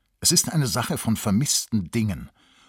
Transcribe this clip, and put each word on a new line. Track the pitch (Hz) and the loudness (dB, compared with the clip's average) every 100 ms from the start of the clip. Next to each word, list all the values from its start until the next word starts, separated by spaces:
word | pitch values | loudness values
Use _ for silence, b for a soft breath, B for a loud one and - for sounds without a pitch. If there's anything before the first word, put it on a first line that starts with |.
| _ - | _ -4
Es | - | 0
ist | 170 - | 2 2
eine | 160 127 | 0 2
Sache | 120 113 147 | 0 -2 -2
von | - 104 | -2 0
vermissten | 110 101 147 - - 107 82 | 2 2 2 -2 0 -4 -2
Dingen. | 117 110 73 65 _ b b | -2 -2 -4 -10 _ b b